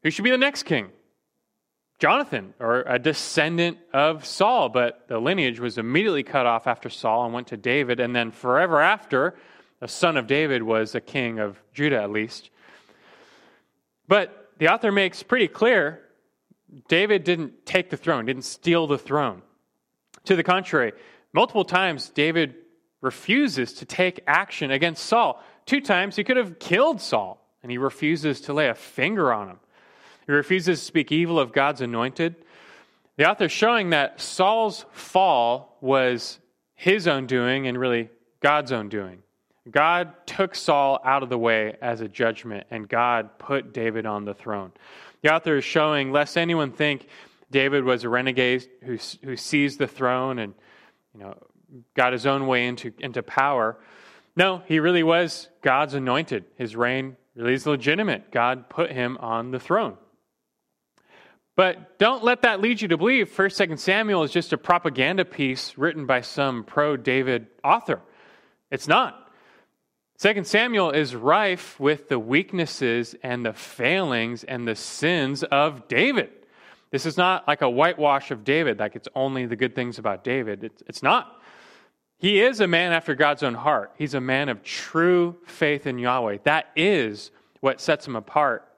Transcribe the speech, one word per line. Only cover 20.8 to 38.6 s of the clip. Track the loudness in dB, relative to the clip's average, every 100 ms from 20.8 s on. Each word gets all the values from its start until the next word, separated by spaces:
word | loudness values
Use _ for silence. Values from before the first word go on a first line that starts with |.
| 0 -4 -20 _ _
multiple | 2 2 2
times | 2 2 0 -2 -6
David | 0 2 2 -2 -4 _ _ _ _
refuses | -6 -6 -2 0 2 -2 -6
to | -8
take | -10 -2 -2 -2 0
action | 0 0 -6 -2
against | 0 0 -4
Saul. | 0 2 2 -2 -14 _ -2
Two | -2
times | 2 0 2 -4
he |
could | 0 0
have | 0 -8
killed | 0 4 4 2
Saul, | -2 -2 -2 -12 _ _
and | -10
he | -4
refuses | -4 -2 -2 0 -2 -4
to | -4
lay | 0 0
a |
finger | -2 -10 -4 -2 0 0
on | 0 -6
him. | -16 _ _ _ _ -20 _ 0
He |
refuses | 0 2 0 0 -2
to |
speak | -2 -2 0
evil | 0 2 0
of | 0
God's | 2 0 0
anointed. | -4 -2 -4 -2 -4 -4 _ -20 -20 -20 _ _ _ 2
The | 2
author | 4 -2
is |
showing | 2 2 2 2
that | 0 0 -4
Saul's | -12 0 2 2 -2 -6 -18
fall | -20 -2 2 4 4 2 0 -6 _
was | 0 2 2 -2 -8 -16 _ _ _
his | _ 2 2 2
own | 0 0
doing | 0 0 0 -2
and | -2
really | 0 0 -4 _ _ _
God's | 2 2